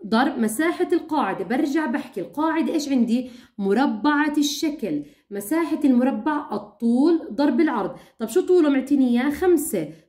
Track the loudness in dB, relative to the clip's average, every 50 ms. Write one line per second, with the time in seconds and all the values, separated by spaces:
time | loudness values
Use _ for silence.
0 | -6 -2 0 0 2 0 0 -2 -2 -2 -2 -2 -2 -2 -2 -2 -2 0 0 -2
1 | -2 -2 -2 -2 -2 -2 -4 -6 -4 -4 -2 -2 -2 0 -2 -2 -2 -2 -4 -6
2 | -6 -8 -10 -10 -10 -8 -4 -2 -2 0 0 -2 -2 -2 -2 -4 -2 0 0 0
3 | 2 2 0 -2 -4 -6 -14 -20 -20 _ _ -4 -2 0 2 2 2 0 0 0
4 | 0 0 2 2 0 0 0 0 0 0 -2 -4 -4 -4 -4 -6 -6 -6 -6 -6
5 | -8 -10 -16 _ _ -12 -10 -10 -4 -2 -2 -2 0 -2 -2 2 2 4 4 4
6 | 4 2 0 -2 -2 -2 -2 -4 -4 -6 -8 -8 -8 -12 -8 _ 0 2 2 4
7 | 4 4 2 2 0 -4 -2 0 0 2 2 2 2 0 0 -2 -4 -6 -8 -12
8 | -20 -20 _ -8 -6 -2 0 0 2 4 4 6 6 4 2 2 2 2 2 2
9 | 4 4 4 2 2 0 0 2 2 4 4 4 2 -2 -4 -4 -4 -6 -10 -16
10 | _